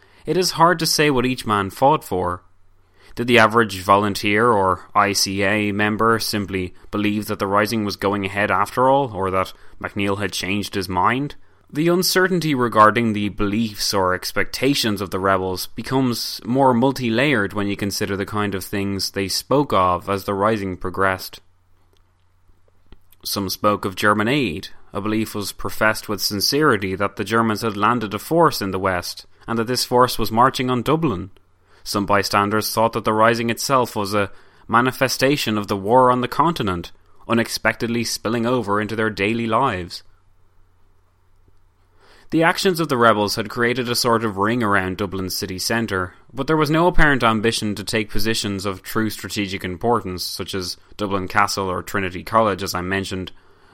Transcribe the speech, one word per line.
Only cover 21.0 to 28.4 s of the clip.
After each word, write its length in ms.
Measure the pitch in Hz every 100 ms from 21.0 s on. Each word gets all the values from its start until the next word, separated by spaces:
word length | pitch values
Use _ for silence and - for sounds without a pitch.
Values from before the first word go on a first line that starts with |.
| 95 95 - - - _ _ _ _ _ _ _ _ _ _ _ _ _ - - - - -
Some 240 | 107 95
spoke 360 | - 104 101 107
of 100 | 92
German 320 | 107 104 107
aid. 400 | 147 117 80 - - -
A 100 | -
belief 320 | 104 110 107
was 180 | 107 98
professed 580 | - 101 - 110 110 -
with 120 | 101
sincerity 720 | - 101 95 143 156 107 98 92
that 200 | 101 -
the 80 |
Germans 380 | 98 113 113 104
had 160 | 117 101
landed 360 | 107 120 107
a 60 | 101
force 420 | - 165